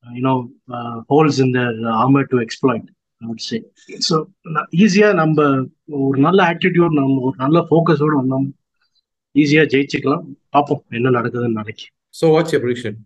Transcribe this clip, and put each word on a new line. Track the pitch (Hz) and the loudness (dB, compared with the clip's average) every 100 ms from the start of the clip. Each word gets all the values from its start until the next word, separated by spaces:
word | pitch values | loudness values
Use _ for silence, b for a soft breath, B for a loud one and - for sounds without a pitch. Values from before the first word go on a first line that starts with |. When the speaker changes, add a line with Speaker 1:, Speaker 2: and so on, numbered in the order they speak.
| 120 | -16
Speaker 1:
uh, | |
you | 123 | -4
know, | 131 131 120 _ - | -2 -2 -4 _ -14
uh, | 120 120 117 - | -12 -10 -12 0
holes | 143 156 123 | 2 2 2
in | 127 | 0
their | 127 123 113 117 | 0 -2 -4 -4
armor | 113 123 139 135 | 0 2 2 2
to | 127 | -2
exploit, | 113 - 135 113 - _ _ _ | -2 -2 -2 -2 -8 _ _ _
I | 113 | -14
would | 113 | -12
say. | - 226 - _ - - | -8 -10 -10 _ -20 -8
So | - 160 - _ | -2 -2 -4 _
ந-, | 175 160 - | -8 -8 -2
ஈஸியா | 165 214 190 208 | 2 4 6 4
நம்ம | 185 160 151 143 135 127 _ - | 4 2 2 2 0 -4 _ -10
ஒரு | 143 135 131 | -4 -2 2
நல்ல | 151 190 175 | 4 4 2
ஆட்டிடியூட், | 165 185 170 170 | 0 0 2 2
நம்ம | 147 135 135 | 2 2 0
ஒரு | 127 127 | -2 -2
நல்ல | 135 170 165 | 0 0 2
ஃபோக்கஸோட | 156 165 147 151 151 | 2 2 0 0 0
வந்தோம், | 131 135 139 - _ _ _ _ _ _ _ | -2 -2 -4 -8 _ _ _ _ _ _ _
ஈஸியா | 143 147 151 151 | 0 2 2 2
ஜெயிச்சுக்கலாம். | 135 139 143 135 160 160 - _ | 0 -2 -4 -2 -4 -6 -20 _
பார்ப்போம் | 143 143 147 _ | -2 -2 -6 _
என்ன | 117 127 | -4 0
நடக்குதுன்னு | 123 117 120 120 | 0 -2 -4 -4
நாளைக்கு. | 110 107 - - _ _ | -4 -8 -16 -20 _ _
Speaker 2:
So | - 165 156 | -2 2 2
what's | 165 | 2
your | 139 | -2
prediction? | 123 123 107 113 | -2 -6 -8 -12